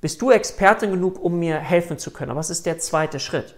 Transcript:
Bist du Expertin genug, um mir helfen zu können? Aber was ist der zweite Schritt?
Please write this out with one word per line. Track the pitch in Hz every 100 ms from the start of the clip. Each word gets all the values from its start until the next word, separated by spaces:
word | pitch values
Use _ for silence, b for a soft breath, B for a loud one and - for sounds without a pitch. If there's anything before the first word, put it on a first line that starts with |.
Bist | 156 -
du | 254
Expertin | 233 - - 196 214 208
genug, | 185 185 190
um | 175 175
mir | 165 156
helfen | 147 175 170 147
zu | -
können? | - 143
Aber | 127
was | 160
ist | 170 175
der | 165
zweite | - 160 156 139
Schritt? | - 151 -